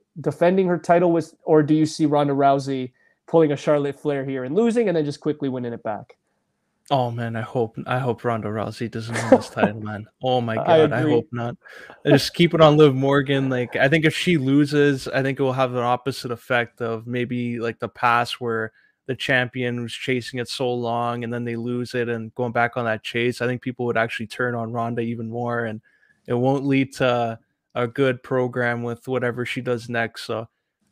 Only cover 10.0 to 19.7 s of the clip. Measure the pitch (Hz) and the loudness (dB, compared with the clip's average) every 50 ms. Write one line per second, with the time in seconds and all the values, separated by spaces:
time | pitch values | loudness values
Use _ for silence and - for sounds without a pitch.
10 | 107 - _ _ - 127 127 127 120 117 110 - - - 165 160 156 151 147 120 | -12 -14 _ _ -2 -2 0 0 0 0 -2 -2 2 4 6 6 6 4 2 0
11 | 156 151 135 117 - - 123 117 120 120 120 - - - - - - - - - | 0 2 2 0 0 -2 -6 -6 -6 -6 -8 -10 -14 -20 -20 -20 -20 -20 -16 -4
12 | - 147 147 139 - - - - 170 160 170 160 160 151 147 151 156 143 131 131 | 2 4 4 4 4 2 2 2 2 4 6 8 8 8 8 8 8 6 6 4
13 | 139 139 139 143 135 139 139 135 135 131 131 123 123 117 - - 135 135 156 165 | 2 2 4 2 2 2 0 0 0 0 0 -2 -2 -2 0 0 2 4 4 4
14 | 151 156 - - - 180 175 147 127 135 139 147 147 139 147 147 143 143 139 131 | 2 2 0 0 0 2 2 2 4 4 4 4 4 4 4 4 4 4 4 0
15 | - - - 135 135 135 135 131 139 131 123 131 131 123 123 123 120 120 123 123 | -2 -4 -2 -2 -2 -2 -2 0 0 0 0 0 0 0 0 0 0 0 0 0
16 | - 139 127 - - 123 120 113 - - 131 120 117 - _ - 120 113 113 110 | -2 -4 -6 -6 -6 -8 -8 -8 -4 -2 0 0 0 -2 _ -8 -6 -6 -6 -6
17 | 113 120 123 123 120 110 123 123 120 120 120 117 113 117 110 - - 110 - - | -6 -6 -4 -4 -4 -4 -4 -4 -4 -4 -4 -4 -6 -6 -6 -6 -8 -10 -4 0
18 | - 120 117 120 120 - - - 123 117 113 113 110 110 - _ _ _ _ _ | 2 2 4 2 2 -2 -6 -6 -6 -4 -4 -4 -4 -6 -8 _ _ _ _ _
19 | _ - 127 - - - 135 127 123 117 - 127 123 123 | _ -8 -8 -4 -2 0 0 0 0 -2 -4 -4 -4 -4